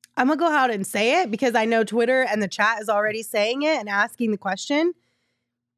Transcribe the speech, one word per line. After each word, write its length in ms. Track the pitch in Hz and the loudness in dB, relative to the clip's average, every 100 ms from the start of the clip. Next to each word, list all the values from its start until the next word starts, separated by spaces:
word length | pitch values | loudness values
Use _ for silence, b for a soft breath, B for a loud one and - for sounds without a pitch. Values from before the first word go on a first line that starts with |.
| - - | -14 -2
I'm 120 | 254 | 0
gonna 100 | 302 | 2
go 80 | 330 | 0
out 220 | 302 254 | 2 0
and 160 | 208 190 | -2 -4
say 360 | 202 226 330 | -2 0 0
it 80 | 254 | 0
because 240 | 220 262 | -2 0
I 100 | 226 | 0
know 180 | 220 226 | 0 0
Twitter 380 | 220 226 233 262 | 0 0 2 2
and 200 | 247 214 | 0 -2
the 60 | 196 | -4
chat 320 | - 208 226 | 0 0 0
is 80 | 220 | -2
already 340 | 208 214 220 | 0 0 -4
saying 400 | 220 220 214 262 | -4 -2 0 0
it 160 | 302 294 | 0 -2
and 100 | 208 | -2
asking 420 | 202 214 - 226 | 0 0 0 -2
the 60 | 202 | -2
question, 540 | 196 190 - 294 349 - _ _ _ _ _ _ _ | 2 0 2 2 2 -2 _ _ _ _ _ _ _